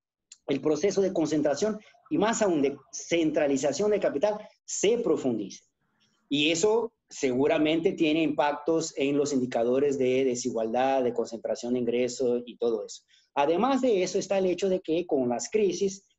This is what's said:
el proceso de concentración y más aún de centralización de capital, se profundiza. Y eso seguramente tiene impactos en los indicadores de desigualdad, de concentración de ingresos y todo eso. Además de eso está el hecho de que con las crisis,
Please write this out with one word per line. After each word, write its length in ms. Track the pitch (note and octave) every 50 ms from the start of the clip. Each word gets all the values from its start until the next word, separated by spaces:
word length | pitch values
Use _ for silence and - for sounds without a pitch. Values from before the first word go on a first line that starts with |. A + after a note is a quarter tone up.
| _ _ _ _ _ _ - - _
el 120 | - C#3 C3
proceso 380 | C3+ D#3 D3+ D3+ G3+ G3+ F#3+ G3+
de 140 | G3 F3+ F#3
concentración 680 | E3+ D#3 C#3 D#3+ D3+ C#3 D3 C#3+ - G3+ G#3+ G#3 - - - - _ _ -
y 80 | D3+
más 240 | E3 G3 A3+ A3+ -
aún 220 | G#3+ F#3+ E3+ D3 C3+
de 120 | C#3 C#3+ - - _
centralización 1000 | - - - - F3 E3+ D#3+ D3+ D3 D#3+ D3+ C#3 C#3 C3 D3+ C#3 - - G#3 G#3
de 80 | G#3 G3
capital, 400 | - D3 B2+ G3+ G#3 G#3+ G#3 G#3 - - - _ _
se 320 | - - - - G3 A#3+
profundiza. 680 | A#3+ - E3 D3+ - - C3 A#2 G#2 G2 F#2 - - - _ _ _ _ _ _ _ _ _ _ _ _
Y 220 | - C#3 C#3+ D3 D#3+
eso 420 | E3 E3 G#3 G#3+ A3 A#3 - - - _ _
seguramente 840 | _ - - C#3+ B2+ B2 B2+ C#3+ D3+ D#3+ D#3 D3+ D3+ D#3+ E3 E3 F#3+
tiene 320 | - - E3 D3+ D3+ E3 D#3+
impactos 720 | C#3+ D3+ D#3 D3+ D3 C#3+ - - E3 E3 E3 D#3+ - -
en 180 | D#3+ C#3 C#3 C#3+
los 160 | C#3+ C#3+ C3
indicadores 680 | C#3 B2+ B2+ B2 - A#2 A#2 B2 B2+ C3+ D3 C#3+ C3 B2
de 240 | B2+ B2+ B2+ C3 C3+
desigualdad, 800 | C3 A#2+ B2 - B2 G#2+ A2+ A2+ A2 A#2 B2 C3 C3+ C3+ C3+ B2
de 100 | A#2+ A#2+
concentración 600 | A#2+ A2 - A#2 G#2+ - - A2+ - B2 A#2+ B2
de 80 | B2
ingresos 600 | A#2+ A#2 A#2+ B2 B2+ B2 B2 - C3 A#2+ A#2+ A#2+ A#2+
y 100 | A#2+ G2
todo 260 | - A#2 A#2 A2+ G#2 G2+
eso. 200 | - - - - _ _ _ _ _ -
Además 460 | C#3 C#3+ D3+ E3+ F#3 A#3 C4+ C#4 B3+
de 200 | B3+ B3+ G#3 F#3
eso 160 | F#3 F3+ -
está 220 | G3 F3+ - G3 G3
el 80 | F#3+
hecho 220 | F3+ F3 F3 G3+ F#3+
de 100 | F#3 F3+
que 260 | - - D#3 F3 F3
con 240 | - D#3+ C3+ B2 A#2+
las 220 | A#2+ A#2 - -
crisis, 520 | - G#3+ G#3 F#3 - - G3 F#3+ - - - _ _